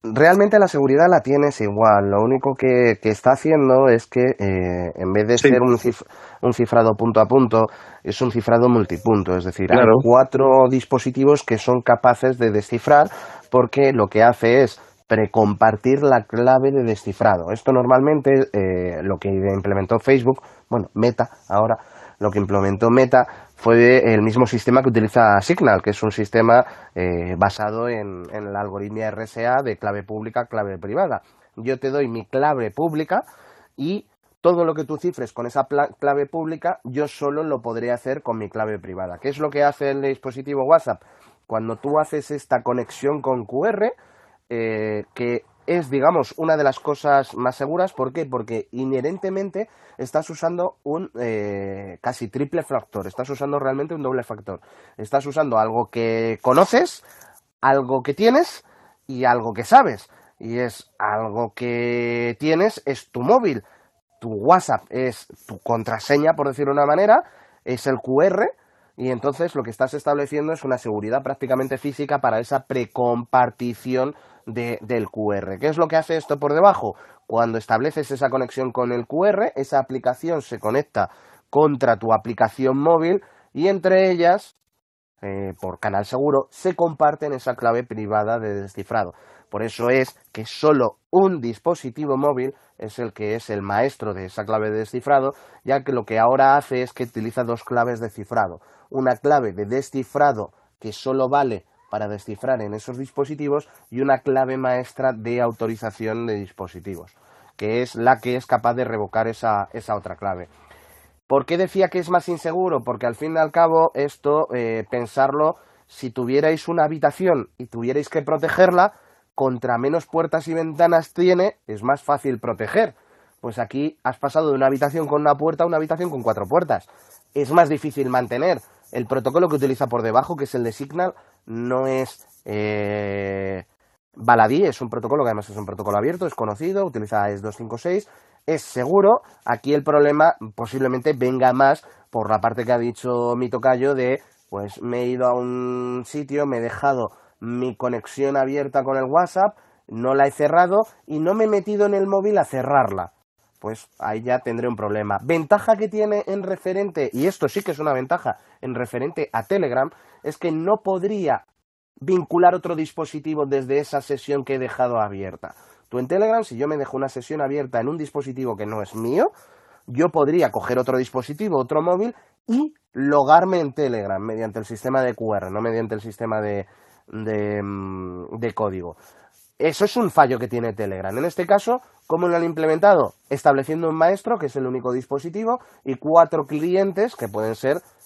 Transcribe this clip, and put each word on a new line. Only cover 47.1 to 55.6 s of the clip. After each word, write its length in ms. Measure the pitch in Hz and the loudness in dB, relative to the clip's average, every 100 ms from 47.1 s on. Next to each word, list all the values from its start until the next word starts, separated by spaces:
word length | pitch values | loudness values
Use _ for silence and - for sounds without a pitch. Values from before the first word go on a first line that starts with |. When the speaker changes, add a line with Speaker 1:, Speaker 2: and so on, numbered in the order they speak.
| 139 135 - | 0 0 -4
Speaker 1:
más 200 | 127 127 | -4 -4
seguras. 340 | 139 170 185 | -6 -2 -4
¿Por 220 | - 131 | -4 -6
qué? 120 | 131 147 | -6 -6
Porque 440 | 127 110 113 - | -8 -6 -8 -8
inherentemente 960 | 120 131 135 135 180 190 190 196 185 226 _ _ - | -8 -4 -4 -4 -6 -6 -6 -8 -8 -10 _ _ -14
estás 320 | 131 151 160 | -4 -4 -4
usando 480 | 160 165 175 180 - | -6 -4 -2 -6 -6
un, 260 | 143 156 190 - | -8 -6 -8 -8
eh, 800 | 120 110 104 101 98 98 98 87 | -6 -4 -6 -6 -8 -10 -14 -8
casi 280 | - 123 113 | -8 -8 -10
triple 340 | 127 143 170 | -6 -4 -6
factor. 420 | 151 127 - 107 95 | -4 -6 -6 -10 -10
Estás 240 | 95 127 | -8 -8
usando 300 | 139 139 143 | -6 -4 -4
realmente 360 | 135 135 151 160 | -2 -4 -6 -6
un 60 | |
doble 220 | 135 127 | -4 -4
factor. 380 | 117 104 98 90 _ - - - | -6 -12 -12 -14 _ -20 -20 -16
Estás 280 | 107 135 139 | -2 -2 -2
usando 320 | 143 147 | -2 0
algo 300 | 113 | 2